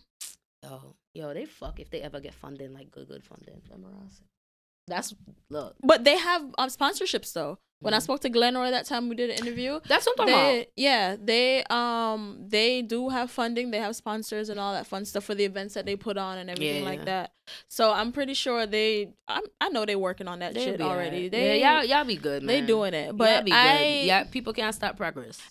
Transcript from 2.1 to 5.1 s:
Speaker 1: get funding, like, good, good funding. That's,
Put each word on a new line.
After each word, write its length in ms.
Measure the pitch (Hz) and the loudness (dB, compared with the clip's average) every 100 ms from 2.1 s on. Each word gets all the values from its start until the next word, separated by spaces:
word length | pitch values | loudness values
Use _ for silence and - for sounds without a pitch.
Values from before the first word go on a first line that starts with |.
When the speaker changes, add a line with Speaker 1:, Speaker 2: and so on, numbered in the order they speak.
| 143 | -12
Speaker 1:
get 140 | 143 | -14
funding, 400 | - 143 139 135 | -16 -16 -14 -14
like, 160 | 135 143 | -16 -20
good, 160 | 139 135 | -20 -18
good 160 | 69 | -20
funding. 380 | - - - - - - 185 196 196 - _ _ _ _ _ _ - | -20 -20 -20 -20 -20 -20 -20 -20 -20 -20 _ _ _ _ _ _ -8
That's, 260 | 180 - | -6 -6